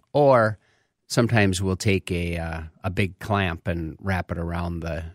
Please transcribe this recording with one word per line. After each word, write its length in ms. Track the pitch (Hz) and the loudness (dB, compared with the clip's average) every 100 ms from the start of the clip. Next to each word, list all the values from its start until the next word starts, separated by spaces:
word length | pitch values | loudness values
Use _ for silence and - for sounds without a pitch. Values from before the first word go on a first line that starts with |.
| - | -4
Or 440 | 143 143 127 110 104 _ _ _ _ - | 2 6 6 4 0 _ _ _ _ -4
sometimes 540 | - 117 113 101 92 | 0 4 4 4 2
we'll 160 | 95 92 | 0 0
take 340 | 101 95 - | 0 0 0
a, 280 | 87 87 82 | -4 -4 -4
uh, 240 | 82 80 80 - | -6 -8 -10 -10
a 80 | 92 | -6
big 280 | 90 98 87 | -2 -4 -4
clamp 500 | - 101 95 85 - | -4 0 0 -4 -4
and 280 | 85 80 71 | -4 -6 -8
wrap 320 | 95 92 85 | -4 -4 -4
it 60 | 85 | -6
around 420 | 85 85 87 87 | -6 -6 -6 -6
the 240 | 82 80 82 | -6 -6 -8